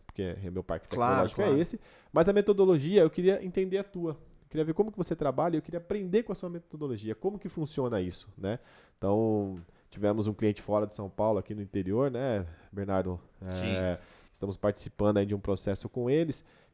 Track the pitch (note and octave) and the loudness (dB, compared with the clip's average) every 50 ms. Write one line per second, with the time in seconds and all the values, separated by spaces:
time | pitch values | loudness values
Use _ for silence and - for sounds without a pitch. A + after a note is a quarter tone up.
0 | - - - - F#2+ F2+ F2+ G2 G2 F2+ F2 F#2+ F2+ - E2+ E2 - - - B2 | -20 -14 -8 -6 -6 -4 -6 -6 -8 -8 -6 -6 -6 -4 -6 -6 -6 -6 -4 0
1 | A#2+ B2 F#2+ F#2 F#2 F#2 - - G2+ G3 C#3 C#3+ F3 - - - - - - - | 0 2 2 2 0 0 0 0 2 2 2 2 2 -2 -4 -10 -14 -16 -20 -20
2 | - _ - D#3 E3+ F#3+ G3 G#3 G3+ G#3 G#3 F#3+ G3 F#3+ F3+ D3+ C3 D#3+ G3+ G#3 | -10 _ 2 2 4 4 4 4 4 4 4 6 6 6 6 4 4 4 6 6
3 | E3 D#3+ E3 - F3+ F#3 G3 - - F#3 F3+ G3 F#3+ F#3 F#3 G3 G3 G3 - F3+ | 6 6 4 2 2 2 2 2 0 -4 -2 -2 -2 0 -2 -4 -4 -4 -8 -8
4 | E3+ D#3+ - - - - - - _ - - D#3+ D#3 D#3+ D#3+ - G#3 A3 G#3 - | -6 -6 -6 -8 -12 -20 -20 -20 _ -6 -2 -2 0 0 2 0 0 0 0 -4
5 | F3 - E3+ - D3+ C#3 B2+ C3 D3+ F3 E3 D#3 - - - E3+ E3+ - - G#3+ | -4 -2 -2 -2 -2 -2 0 0 0 2 0 0 -2 -4 -8 -10 -6 -6 -6 -4
6 | G3 F3+ F3 A3 A#3 - G3 - - F3+ F3 E3+ - _ - D3+ D3+ C#3 A#2+ G#2 | -2 0 0 0 0 0 -6 -8 -8 -8 -10 -10 -12 _ -12 -8 -6 -6 -6 -4
7 | G#2+ A2 A2 - - F#3+ G#3 G3+ - F#3 - F3 D#3 C#3 - - C3 A#2+ A#2 G2+ | -6 -6 -6 -4 -4 -4 -4 -4 -8 -10 -6 -6 -6 -6 -2 -2 -2 0 0 0
8 | F#2 F2+ F2+ - - - - - F#2+ F#2+ A2+ B2+ - - - - - _ _ - | -2 -2 -4 -8 -12 -18 -12 -8 -4 -4 -4 -4 -8 -14 -20 -20 -20 _ _ -4
9 | - G2 G2+ A2 A2+ A2 G#2+ G#2 G2+ F#2+ F#2+ F2 E2 - - _ _ _ - G2 | 0 2 2 4 4 4 2 2 0 -2 -6 -10 -14 -18 -20 _ _ _ -8 -2
10 | G#2 G#2 G#2 A2 G#2 A2 G#2 - A2 G#2+ G#2 - - - G#2 G#2 G#2+ G2+ - - | 0 2 2 2 0 -2 0 0 2 0 0 0 -2 0 0 2 0 0 -4 -8
11 | G#2 F#2+ - - G#2 A2 G#2+ F#2+ F#2 - G#2+ G#2 G2+ G2 - G2+ F#2 F#2 G2+ A#2 | -10 -8 -4 -2 0 0 0 0 -2 -6 -8 -8 -8 -4 -4 -2 -2 0 0 2
12 | C#3 C#3+ B2 A#2 C3+ C3+ A2+ G2+ F#2 E2 D#2+ - - - - G2 G2 G2 G2 F#2+ | 0 0 0 -2 -2 -2 -2 -2 -2 -6 -10 -16 -20 -14 -8 -6 -4 0 0 0
13 | F#2 F#2 F2+ F2 - - _ - F#2+ F#2 F#2 F#2 F#2 F#2 F#2 F#2 F#2 F#2 F2 F2 | 0 0 -4 -6 -8 -14 _ -14 -12 -8 -6 -4 -2 -2 -2 0 0 0 -2 -4
14 | - - - - - - _ - - G2+ F#2+ - - G#2 G2+ - - - - - | -6 -14 -20 -20 -20 -20 _ -8 -6 -6 -4 -2 0 0 0 -2 -6 -10 -4 0
15 | G#2 G#2 G#2 G2+ G2+ G2+ G#2 G2 - - G2 F#2 - G2+ G2 - - - - B2+ | 2 2 4 4 2 2 0 -2 -2 -2 -2 -2 -2 -2 -4 -4 -6 -8 -6 -4
16 | A#2+ B2 C#3 D#3+ E3+ D#3+ C3+ - - - - _ _ _ | 0 2 2 2 2 0 -2 -6 -10 -18 -20 _ _ _